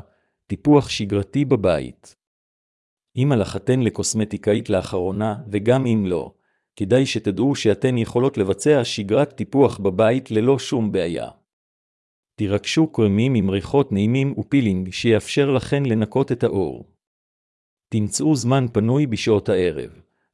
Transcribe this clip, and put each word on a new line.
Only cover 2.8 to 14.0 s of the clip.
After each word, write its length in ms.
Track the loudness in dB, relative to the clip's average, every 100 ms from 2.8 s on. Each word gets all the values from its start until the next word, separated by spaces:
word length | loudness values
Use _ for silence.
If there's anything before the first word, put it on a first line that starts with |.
| _ _ _ -2
אם 160 | 2
הלכתן 480 | 2 0 -4 0 0
לקוסמטיקאית 920 | 0 -2 -4 -2 -4 -4 0 0 0
לאחרונה, 680 | -2 -2 -4 -4 -2 -4 -6 -6
וגם 360 | -4 2 2 2
אם 200 | 0 0
לא, 280 | -2 -4 _ _ _ _ -8
כדאי 300 | 0 2 2
שתדעו 480 | -2 -4 0 0
שאתן 440 | 0 0 2 0 0
יכולות 400 | 0 0 0 0
לבצע 460 | -2 0 2 2
שגרת 480 | 0 -4 -2 0 0
טיפוח 460 | -4 -4 2 2 2
בבית 520 | -2 2 2 2 -2
ללא 280 | 0 2 0
שום 340 | 0 -2 -2
בעיה. 380 | -2 -4 -6 -10 -14 _ _ _ _ _ _ _ _ _ -6
תירקשו 540 | -2 -2 -2 0 0
קרמים 420 | 2 2 4 2
עם 160 | 2 2
ריחות 420 | 0 0 0 0
נעימים 420 | 0